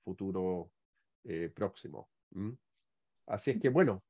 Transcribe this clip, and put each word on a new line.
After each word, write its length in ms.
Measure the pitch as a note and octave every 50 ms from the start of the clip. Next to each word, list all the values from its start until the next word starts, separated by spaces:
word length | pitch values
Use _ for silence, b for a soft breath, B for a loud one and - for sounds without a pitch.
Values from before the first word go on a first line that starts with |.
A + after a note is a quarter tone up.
| _
futuro, 680 | - F#2 - G2 G2 F#2 F#2+ F#2 F#2 F#2 F2 E2 F2+ _ _ _ _ _ _ _ _ _ _ -
eh, 260 | - E2 E2 E2+ E2 -
próximo. 540 | - G#2 F#2+ - - - - D2 - - - _ _ _ _
¿Mm? 200 | - F#2+ G2 G#2+ B2 - _ _ _ _ _ _ _ _ _ _ _ _ _ -
Así 240 | - - - C#3+
es 100 | C3 -
que, 80 | - C3+
bueno, 340 | C3 E3 F#3 C3 G2+ F#2 - _